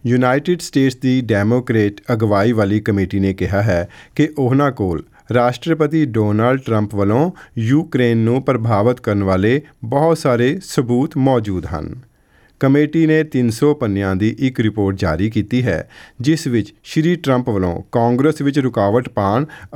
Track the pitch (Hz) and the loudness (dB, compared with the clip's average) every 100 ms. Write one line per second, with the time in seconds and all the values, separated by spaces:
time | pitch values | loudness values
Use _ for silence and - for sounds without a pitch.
0 | 127 123 127 135 147 175 - 143 135 131 | 2 2 4 2 0 -4 -2 0 0 0
1 | 131 127 117 104 104 120 123 113 104 104 | 0 0 0 0 2 0 0 0 0 -2
2 | - 117 110 101 104 113 101 107 110 101 | -6 -2 2 2 2 2 2 0 0 -2
3 | 95 101 98 95 90 101 107 87 87 - | 0 0 -2 -2 -2 0 0 0 -4 -12
4 | - - 151 151 127 135 143 131 98 80 | -16 -2 -2 0 0 2 0 0 -4 -4
5 | - _ _ 117 120 123 - 160 151 160 | -8 _ _ 0 0 -2 -4 0 0 0
6 | 147 110 104 104 117 135 131 110 104 104 | 0 0 0 2 2 0 0 -2 -2 -2
7 | 98 113 165 180 - - 110 139 165 135 | 0 2 0 -4 -14 -6 0 0 0 0
8 | 123 117 110 127 135 127 113 104 107 123 | 2 2 2 0 0 -2 0 2 2 0
9 | - 101 98 92 104 135 151 _ 113 135 | -2 0 0 2 2 0 -2 _ -4 0
10 | 160 160 147 120 123 180 - - 117 120 | 2 2 0 2 0 -2 -4 -4 0 0
11 | 139 - 131 127 104 90 - 85 - - | 0 0 2 2 0 -6 -6 -8 -10 -12
12 | - _ _ _ _ _ 135 139 151 165 | -18 _ _ _ _ _ 2 2 2 2
13 | 156 156 156 135 120 113 147 147 113 98 | 2 2 0 0 0 2 0 0 -2 0
14 | 98 95 107 - 135 127 110 107 98 98 | 0 0 0 0 -4 0 -2 0 -2 0
15 | 95 78 104 110 101 123 120 80 - - | -2 0 -2 -2 -2 -2 0 -2 -6 -18
16 | - _ 120 156 147 120 98 _ - - | -20 _ -2 -2 0 -2 -4 _ -6 -2
17 | 156 175 139 127 127 104 92 85 - 120 | 0 0 0 0 0 -2 -2 -4 -4 0
18 | 117 123 143 151 143 143 131 120 101 113 | 2 2 0 0 -2 0 -2 0 2 0
19 | 127 - 98 110 151 - - | -2 -2 0 0 -2 -8 -8